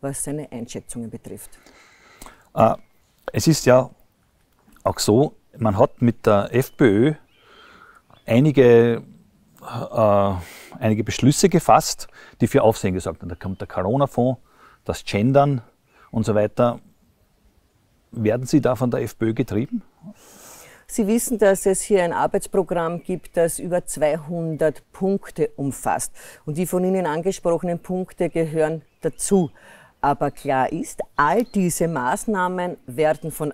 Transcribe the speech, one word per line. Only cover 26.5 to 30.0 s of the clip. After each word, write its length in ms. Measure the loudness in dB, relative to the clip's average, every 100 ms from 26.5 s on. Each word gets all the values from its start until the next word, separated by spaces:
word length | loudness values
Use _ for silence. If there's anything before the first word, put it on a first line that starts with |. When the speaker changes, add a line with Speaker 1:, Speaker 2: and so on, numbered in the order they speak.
| -6
Speaker 1:
die 80 | -2
von 180 | -2
Ihnen 220 | 0 -2 -2
angesprochenen 760 | -4 -4 -4 -2 -2 -2 -6
Punkte 480 | -6 -8 -6 -6 -4
gehören 540 | -2 -2 0 -2 -4 -12 _
dazu. 500 | -8 -6 0 2 2 -6 -20 -20 -20 _